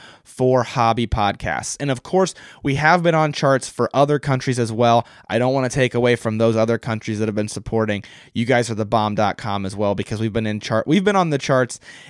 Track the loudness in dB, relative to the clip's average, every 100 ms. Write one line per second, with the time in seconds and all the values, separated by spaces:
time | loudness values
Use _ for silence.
0 | -8 -20 -16 0 2 2 0 0 2 2
1 | -2 0 0 -2 -4 -6 -6 -6 -4 -4
2 | -2 0 0 -2 -18 -8 -4 0 4 4
3 | 4 2 0 0 2 2 -2 -4 -2 2
4 | 2 2 0 -2 -2 -2 -2 2 4 4
5 | 0 -8 -4 0 0 0 -2 0 0 2
6 | 2 2 0 0 2 2 2 0 -4 -6
7 | -6 -4 -2 -2 -6 -8 -6 -2 -2 -4
8 | -8 -20 -10 -2 2 2 2 -2 0 0
9 | 2 0 0 -2 -6 -6 -6 -2 -2 -2
10 | -4 -4 -4 -2 -4 -6 -2 -2 2 2
11 | 2 2 0 0 0 0 0 -6 -18 -20
12 | -20